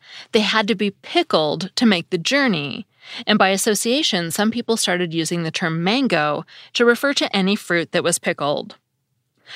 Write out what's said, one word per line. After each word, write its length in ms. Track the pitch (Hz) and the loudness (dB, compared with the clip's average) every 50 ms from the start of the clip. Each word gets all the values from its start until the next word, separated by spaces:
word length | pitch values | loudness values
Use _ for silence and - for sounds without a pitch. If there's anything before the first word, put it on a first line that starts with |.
| _ - - - - - | _ -20 -20 -20 -16 0
they 80 | - 220 | 0 0
had 280 | 214 190 220 220 220 202 | 2 2 2 0 2 2
to 60 | 226 | 0
be 160 | 185 214 202 | 0 -2 -4
pickled 840 | - _ - - - 349 339 - - 165 156 151 160 165 190 185 - | -4 _ -14 -2 0 0 0 2 2 2 2 0 -2 -4 -6 -6 -2
to 100 | - 247 | 2 4
make 240 | 220 196 170 165 - | 4 4 2 0 -2
the 80 | 185 175 | -4 -4
journey. 680 | 165 - 262 285 277 247 190 151 143 139 - - - - _ _ - - - - 240 | -2 0 0 2 2 2 0 -2 -4 -6 -8 -12 -14 -16 _ _ -20 -16 -16 -8 -2
And 120 | - 220 202 | 0 2 4
by 100 | 202 190 | 4 4
association, 840 | 196 190 - 226 208 - - 233 247 294 320 - 220 175 170 165 | 2 2 2 0 0 0 0 0 0 0 0 0 -2 -2 -2 -2
some 200 | - - 208 226 | -2 0 0 0
people 260 | 233 240 233 - 226 | 0 -2 -2 -2 -2
started 380 | 220 - - 180 180 180 165 160 | 0 0 0 0 0 -2 -2 -2
using 280 | 165 160 - 175 170 | -2 -2 -2 -2 -2
the 80 | 165 160 | -4 -4
term 320 | - - 185 160 160 165 | -4 -2 -2 -2 -2 0
mango 600 | 170 185 226 277 269 226 180 160 151 151 147 - - - - - - - - | 0 0 0 0 2 2 2 2 0 0 -2 -4 -6 -12 -18 -20 -20 -10 -2
to 100 | - 240 | 2 4
refer 300 | 240 240 - - 277 285 | 4 4 4 0 0 0
to 200 | - 311 - - | 0 -2 0 0
any 220 | 196 185 190 208 | 0 2 2 0
fruit 360 | 220 - - 175 170 156 - | 0 -2 -2 -2 -2 -2 0
that 120 | - 175 143 | -2 0 0
was 140 | 165 170 - | 0 -2 0
pickled. 580 | - 185 165 - 147 143 143 - - - - - _ _ _ _ _ _ _ _ _ _ _ _ _ - - | -2 -4 -4 -2 -2 -2 -2 -2 -4 -8 -14 -20 _ _ _ _ _ _ _ _ _ _ _ _ _ -20 -18